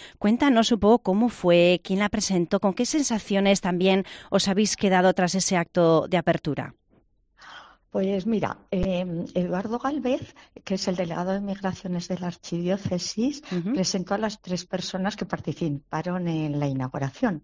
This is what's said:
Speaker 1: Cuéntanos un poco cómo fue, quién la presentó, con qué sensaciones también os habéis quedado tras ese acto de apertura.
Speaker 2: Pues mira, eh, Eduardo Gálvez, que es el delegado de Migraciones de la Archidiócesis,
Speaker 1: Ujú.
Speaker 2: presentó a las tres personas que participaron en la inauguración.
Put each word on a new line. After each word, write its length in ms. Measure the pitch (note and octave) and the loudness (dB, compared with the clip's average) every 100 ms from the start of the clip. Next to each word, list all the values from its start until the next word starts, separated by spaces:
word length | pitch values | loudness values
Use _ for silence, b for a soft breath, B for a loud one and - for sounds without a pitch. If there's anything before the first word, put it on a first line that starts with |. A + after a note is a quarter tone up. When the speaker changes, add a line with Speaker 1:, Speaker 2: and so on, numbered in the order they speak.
| B B | B B
Speaker 1:
Cuéntanos 540 | G#3 A#3 C#4+ A3+ A3+ | 0 4 4 4 4
un 80 | G#3 | 4
poco 200 | G3+ A#3 | 6 4
cómo 280 | - G3 A#3 | 4 2 0
fue, 540 | - F3 F3 F3 F3+ | 2 4 6 6 4
quién 160 | - F#3+ | 0 0
la 80 | G#3 | 0
presentó, 540 | G#3+ - F#3 E3+ G3 | -2 0 0 0 0
con 120 | G3+ | 0
qué 120 | F#3 B3 | 0 -2
sensaciones 720 | D#4+ C4+ A3 - G3 G3 G3 | 0 0 -2 -2 0 4 2
también 460 | F#3 F3+ F#3 G3 F#3+ B B | 2 2 4 2 0 B B
os 180 | G3 G3 | 0 2
habéis 300 | F#3+ G#3+ - | 2 0 2
quedado 360 | G3+ F#3 F#3 | 2 4 4
tras 220 | F3+ F3+ F#3+ | 4 0 0
ese 220 | - F#3 | 0 0
acto 500 | E3+ - E3+ D#3+ - | 0 2 6 4 2
de 80 | F3+ | 0
apertura. 580 | E3 E3 - C3+ A#2 - _ _ _ _ _ _ B B B B _ | 0 -2 -2 -6 -8 -14 _ _ _ _ _ _ B B B B _
Speaker 2:
Pues 360 | G3+ F#3+ G3+ F#3+ | -4 -2 -2 -2
mira, 320 | G#3+ - - - | 0 -2 -4 -6
eh, 340 | F#3+ F#3 F3+ F3+ E3+ - F#3 | -2 0 -2 -4 -6 -4 -4
Eduardo 420 | F3 F3+ G#3 A#3+ | -2 -2 -4 -4
Gálvez, 560 | C4 D4 A#3+ C#4+ - - b - | -4 -4 -2 -4 -6 -18 b -16
que 100 | - F#3+ | -6 -4
es 120 | - | -2
el 80 | F3+ | -4
delegado 360 | F3 E3 F3+ | -4 -4 -4
de 100 | G3 | -4
Migraciones 640 | G3+ G3 G3 F3+ F#3 F3 F3 | -4 -6 -6 -6 -6 -6 -6
de 100 | F3+ | -6
la 80 | F3 | -6
Archidiócesis, 1160 | F3 - E3+ F3 G3 - F3+ - - B3+ C#4+ - | -10 -8 -4 -2 -2 -2 -4 -6 -2 -2 -4 -6
Speaker 1:
Ujú. 220 | F3+ F3 C#4 | -6 -4 -2
Speaker 2:
presentó 400 | C#4 G3 E3+ G3+ | -2 -4 -4 -4
a 20 | |
las 240 | A3 G#3+ | -4 -6
tres 240 | - F3+ F3+ | -8 -8 -6
personas 500 | F#3 - F#3 F#3+ - | -8 -6 -4 -4 -4
que 120 | F3+ | -6
participaron 1000 | E3 - D3 E3 C#3+ - D#3 E3+ F3+ E3+ | -6 -6 -4 -4 -4 -6 -6 -4 -4 -2
en 320 | D#3+ D#3 D3 | -2 -2 -2
la 60 | C#3+ | -2
inauguración. 760 | C3+ B2+ C#3 C3+ - B3 E3 | -2 -4 -4 -6 -2 -2 -4